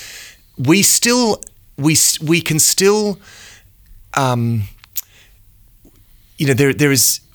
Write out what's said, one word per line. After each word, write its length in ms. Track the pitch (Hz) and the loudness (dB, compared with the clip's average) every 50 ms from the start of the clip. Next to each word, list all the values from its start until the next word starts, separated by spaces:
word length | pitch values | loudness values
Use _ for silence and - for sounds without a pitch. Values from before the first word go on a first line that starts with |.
| - - - - - - - _ _ _ _ | -18 -18 -20 -20 -20 -20 -20 _ _ _ _
we 260 | - 127 127 175 202 | -4 0 2 2 4
still, 560 | 196 - - - - 233 240 247 247 220 - - - - _ _ _ - - | 4 2 0 0 0 0 2 2 2 0 -2 -4 -8 -20 _ _ _ -20 -8
we 160 | - 139 156 | -2 0 0
s-, 260 | 156 - - - - - | 2 2 0 0 -2 -2
we 220 | 160 147 170 170 | -2 0 0 0
can 180 | - - 156 156 | 0 -2 -2 0
still, 600 | - - - - 190 196 208 214 214 208 190 - - - - - - - - - _ _ _ _ - - - - - - - | 0 0 0 2 2 2 2 2 0 -2 -4 -6 -12 -20 -20 -20 -20 -20 -20 -20 _ _ _ _ -20 -20 -20 -20 -16 -8 -4
um, 480 | 143 135 127 123 120 117 117 117 113 101 - - - _ - - - - _ _ - - _ _ _ - - _ _ - _ _ _ _ - _ _ - _ _ - _ _ _ - | -2 0 0 0 0 0 -2 -2 -2 -4 -8 -12 -20 _ -12 -12 -12 -12 _ _ -20 -20 _ _ _ -20 -20 _ _ -20 _ _ _ _ -20 _ _ -20 _ _ -20 _ _ _ -4
you 80 | 156 | -2
know, 80 | 139 135 | 0 2
there, 180 | 113 143 139 | 2 2 2
there 180 | 131 - 147 143 | 2 2 2 2
is, 280 | 139 131 - - - - _ _ | 2 2 0 0 -2 -4 _ _